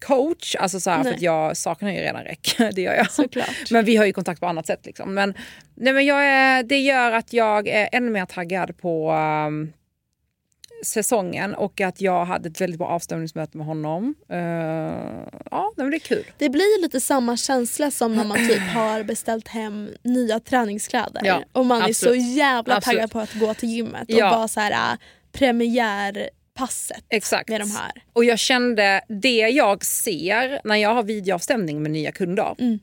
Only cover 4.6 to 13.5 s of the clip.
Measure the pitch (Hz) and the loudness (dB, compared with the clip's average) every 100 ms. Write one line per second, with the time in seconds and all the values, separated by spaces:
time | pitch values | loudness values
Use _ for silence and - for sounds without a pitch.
4.6 | 160 180 - - 190 196 196 196 - - | -4 -6 -8 -12 -6 -2 -2 -4 -16 -20
5.6 | - - 247 269 277 277 285 269 269 262 | -20 -2 2 4 4 4 4 6 6 4
6.6 | 240 277 269 262 240 226 - 233 214 208 | 2 2 4 2 2 2 0 0 2 2
7.6 | 208 214 202 - 247 208 180 - 170 185 | 2 0 2 0 0 -2 -4 -6 -4 -4
8.6 | 170 170 175 160 156 156 156 151 151 151 | -4 -6 -4 -2 0 0 0 0 -2 -4
9.6 | 156 - _ _ _ _ _ _ _ _ | -8 -12 _ _ _ _ _ _ _ _
10.6 | - 466 440 220 202 226 180 143 196 - | -20 -12 -6 -4 0 -2 -2 -6 -6 -4
11.6 | 202 - 185 - 190 180 175 185 175 160 | -6 -4 -4 -2 0 0 -2 -4 -8 -6
12.6 | 180 165 180 170 - 165 160 165 151 | -6 -4 -6 -6 -6 -8 -8 -8 -10